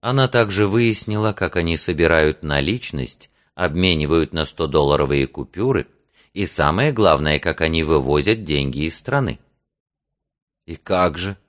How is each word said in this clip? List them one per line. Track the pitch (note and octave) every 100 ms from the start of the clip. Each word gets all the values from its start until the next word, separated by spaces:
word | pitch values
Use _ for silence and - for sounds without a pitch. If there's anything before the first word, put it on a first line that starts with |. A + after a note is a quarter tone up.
Она | - C3+ C3
также | B2 G#2+ F#2+ G#2
выяснила, | A2 A#2 G#2+ - G#2+ G#2+
как | G#2 F#2 F2+
они | E2+ E2
собирают | - D#2+ E2 D#2+ D#2 D2+
наличность, | D#2 C#2+ D2 A#2+ - D2+ B1 - - _ _ -
обменивают | F2 D#2 F#2 E2 D2 D#2+ D2+
на | D#2+ D2+
сто | - D#2+
долларовые | D2+ C#2+ D2 C#2+ C#2 C2+
купюры | - C2+ F2 A#2+ A#2+ - _ _ _ _
и, | F#2+ F#2+
самое | - D2 F2 D3
главное, | A#2+ G2 D2 D2+ D2+
как | F2 D#2
они | D#2+ D#2+
вывозят | D#2 D#2 C2 D2+ D2 A2+
деньги | F#2+ D2 C#2 B1+
из | D#2 -
страны. | - C#3+ A#2+ - _ _ _ _ _ _ _ _ _ _ _ _ -
И | E2
как | - F#2 F#2 D#2
же? | F#2+ G2